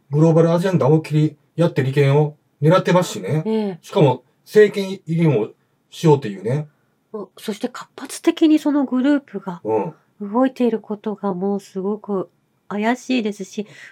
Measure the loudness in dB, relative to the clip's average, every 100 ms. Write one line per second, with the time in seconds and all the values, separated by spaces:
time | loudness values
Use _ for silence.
0 | _ 2 4 4 4 2 0 0 2 2
1 | 0 0 0 -2 _ -2 -2 0 -2 0
2 | 2 2 0 -4 _ _ 2 2 4 0
3 | 0 -6 -4 -4 -2 -2 -4 -8 -6 2
4 | 2 2 _ _ _ 4 4 4 -8 -8
5 | -6 0 2 2 -2 -8 _ _ _ -2
6 | 2 2 2 -8 -4 -4 -6 _ _ _
7 | _ -14 -14 -14 -10 -6 -8 -10 -18 -18
8 | -16 -4 -2 2 2 2 2 -2 0 0
9 | 0 0 -2 -12 -10 -10 -2 -2 -2 -10
10 | _ _ -6 0 0 2 0 -2 -6 -8
11 | -8 -6 -6 -4 -4 -4 -6 -8 -6 -6
12 | -6 -6 -6 _ _ _ _ -6 -2 -4
13 | -2 -4 -4 -8 -12 -12 -12 -14 -20